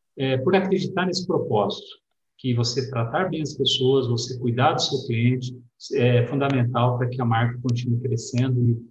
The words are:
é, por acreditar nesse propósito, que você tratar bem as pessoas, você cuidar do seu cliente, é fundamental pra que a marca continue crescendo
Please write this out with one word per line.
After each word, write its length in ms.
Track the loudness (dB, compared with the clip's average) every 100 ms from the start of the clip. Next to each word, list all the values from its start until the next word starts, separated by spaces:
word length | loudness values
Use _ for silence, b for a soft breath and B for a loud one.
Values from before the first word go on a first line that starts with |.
| _ -6
é, 200 | -2 0
por 160 | 2 2
acreditar 500 | 2 0 0 -2 -2
nesse 200 | -2 -2
propósito, 760 | -2 0 0 0 -4 -12 -20 _ _ _ _
que 160 | -2
você 360 | 0 0 -2 -4
tratar 380 | -4 -2 -2 -2
bem 120 | -4
as 120 | -6
pessoas, 560 | -2 -2 2 4 2 2
você 280 | -2 -4 -4
cuidar 340 | -2 2 2
do 100 | 2
seu 240 | -2 -4 -2
cliente, 500 | 2 2 2 -4 -10 -20 _ -4
é 320 | 2 4 4 2
fundamental 720 | 0 0 2 2 2 2 2
pra 100 | -2
que 120 | -2
a 40 |
marca 340 | 0 2 0 -2
continue 400 | -2 -2 0 -2
crescendo 600 | 0 -4 -2 0 0 2 2 0 -4